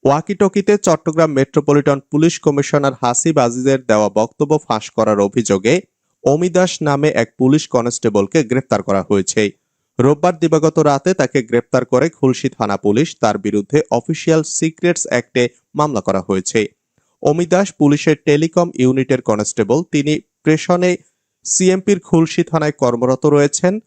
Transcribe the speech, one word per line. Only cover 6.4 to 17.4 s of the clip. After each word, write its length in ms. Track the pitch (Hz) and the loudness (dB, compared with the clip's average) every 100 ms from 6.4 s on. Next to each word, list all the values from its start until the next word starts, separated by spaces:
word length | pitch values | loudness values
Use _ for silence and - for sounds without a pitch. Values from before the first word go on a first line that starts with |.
| 180 | 0
দাস 320 | 175 180 - | 0 -2 -2
নামে 280 | 151 139 151 | -4 0 0
এক 240 | - 113 _ | 0 -4 _
পুলিশ 300 | 127 151 - | 2 2 0
কনস্টেবলকে 760 | 127 117 117 117 104 98 165 | -2 -2 -2 -2 0 0 -2
গ্রেফতার 400 | 120 123 - 107 | -2 -4 -2 -4
করা 220 | 98 98 95 | -2 -4 0
হয়েছে। 420 | 101 92 - 104 - _ _ _ - | -2 0 -2 -4 -4 _ _ _ 0
রোববার 400 | 127 147 175 165 | 0 2 0 0
দিবাগত 400 | 165 160 156 160 | 0 2 0 2
রাতে 340 | 151 139 180 | 2 0 -2
তাকে 300 | 190 135 143 | -2 0 -2
গ্রেফতার 420 | 110 117 - 131 120 | 0 -2 0 -4 0
করে 240 | 127 156 | 0 0
খুলশী 400 | - 135 123 135 | 0 -2 0 -4
থানা 280 | - 107 98 | -4 -4 -2
পুলিশ। 380 | 104 107 160 - | 0 0 -2 0
তার 180 | 113 104 | -2 0
বিরুদ্ধে 440 | 104 104 98 147 - | -2 -4 0 -2 0
অফিসিয়াল 520 | 117 - 156 - 160 | -4 -2 -6 0 0
সিক্রেটস 640 | 151 - 160 160 175 170 - | 0 -4 -4 -2 -2 -2 -2
অ্যাক্টে 420 | 120 - 127 120 _ _ 139 | -4 -2 -2 -2 _ _ -4
মামলা 260 | 151 120 | -2 -2
করা 200 | - 98 90 | -2 -4 -2
হয়েছে। 400 | 95 92 113 104 _ _ _ _ _ | -4 -2 -4 -4 _ _ _ _ _
অমি 240 | 143 156 | -2 0